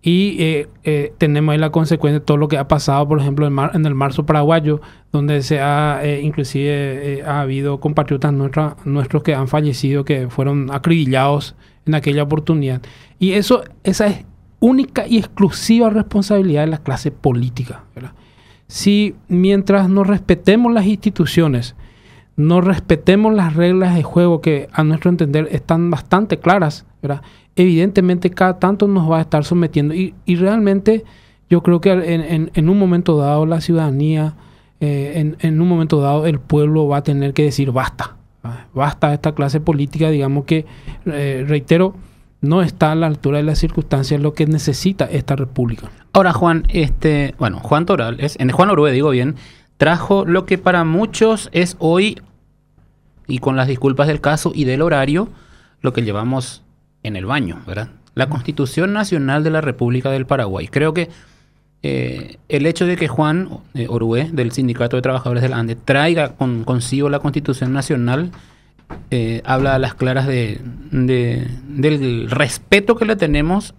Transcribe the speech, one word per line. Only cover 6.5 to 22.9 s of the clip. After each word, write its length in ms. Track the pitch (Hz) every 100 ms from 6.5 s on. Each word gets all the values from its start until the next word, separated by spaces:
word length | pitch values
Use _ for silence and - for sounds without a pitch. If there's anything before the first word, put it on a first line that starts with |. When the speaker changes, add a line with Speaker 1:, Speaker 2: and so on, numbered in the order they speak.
| 139 143 143 139 135 143 139
Speaker 1:
eh, 20 | 147
ha 160 | 147
habido 380 | 139 135 139 139
compatriotas 520 | 151 151 147 139 147
nuestra-, 440 | 139 139 143 151 - 143
nuestros 380 | 143 135 151
que 100 | 156
han 140 | 139 131
fallecido, 580 | 151 151 127 139 143 139
que 220 | 139 127
fueron 420 | 131 135 143 131
acribillados 840 | 139 165 165 135 131 139 143 - - - _ -
en 80 | 156
aquella 260 | 147 143
oportunidad. 640 | 143 156 151 160 139 127 - - - _
Y 140 | 185
eso, 320 | 196 196 247 - -
esa 220 | - 190 208
es 200 | 190 - - - _
única 480 | 226 262 269 262 202
y 100 | 226
exclusiva 720 | - - 196 - - 226 226
responsabilidad 720 | 214 202 208 196 208 190 147
de 60 | 156
la 160 | 160
clase 260 | - 127 147
política, 760 | - 139 120 123 120 - - - -
¿verdad? 160 | 127 - - _ - _ _
Si 460 | - 202 202 208 - -
mientras 640 | 175 190 202 196 196 185
no 140 | 196
respetemos 680 | 196 202 - 175 - 220 247
las 140 | 233 196
instituciones, 880 | 208 208 190 160 - 165 123 120 - - - - - _ -
no 260 | 151 175
respetemos 720 | 180 185 -